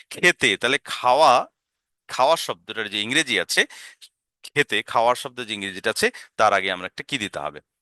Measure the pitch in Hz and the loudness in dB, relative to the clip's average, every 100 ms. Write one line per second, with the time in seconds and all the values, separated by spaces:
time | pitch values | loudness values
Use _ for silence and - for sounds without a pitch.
0 | - - 180 170 127 95 123 139 - - | -18 0 0 2 2 0 0 -2 -4 -2
1 | 123 131 156 127 - _ _ _ _ _ | 2 6 6 6 2 _ _ _ _ _
2 | - - 135 160 - 101 - 107 107 104 | -10 0 2 2 -2 -10 -10 -8 -6 -4
3 | 104 139 143 104 85 - 277 - - - | -2 -2 0 0 0 0 -2 -4 -20 -20
4 | - _ _ _ - - 147 107 - 123 | -20 _ _ _ -6 -2 0 -2 -2 0
5 | 117 123 139 123 110 104 98 95 113 107 | 2 0 -4 -12 -10 -8 -8 -6 -4 0
6 | 226 - - - 110 98 95 92 92 - | -2 -2 -10 0 2 4 0 -4 -6 -12
7 | - 139 101 - 73 73 - _ | -8 -6 -6 -6 -10 -10 -18 _